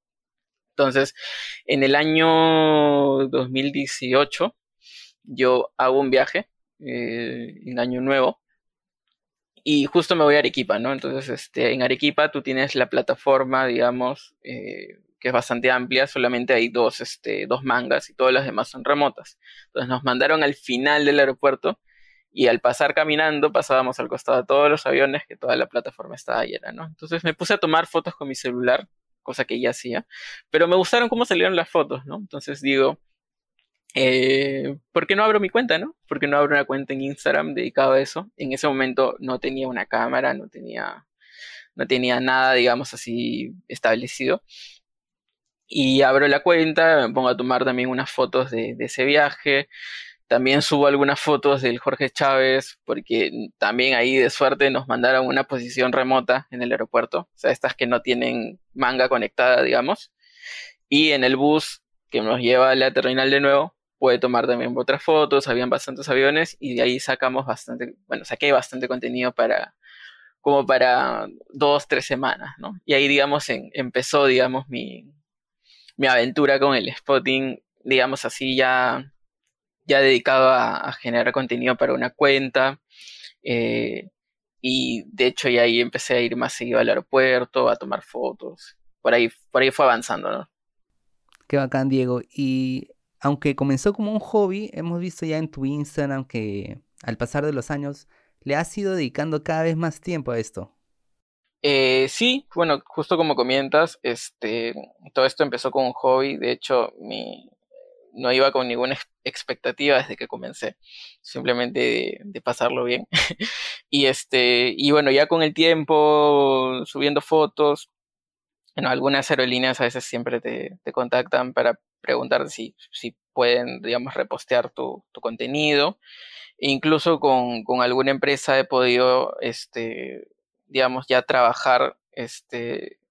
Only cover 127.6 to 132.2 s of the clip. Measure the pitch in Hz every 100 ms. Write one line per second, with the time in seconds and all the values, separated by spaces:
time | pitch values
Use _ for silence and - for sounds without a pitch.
127.6 | 107 127 123 127 135 139 143 139 - 135
128.6 | 131 127 127 123 127 127 - - 117 113
129.6 | - 117 113 120 127 127 - _ _ _
130.6 | _ 131 127 127 - 127 - 127 120 123
131.6 | 135 123 131 - _ -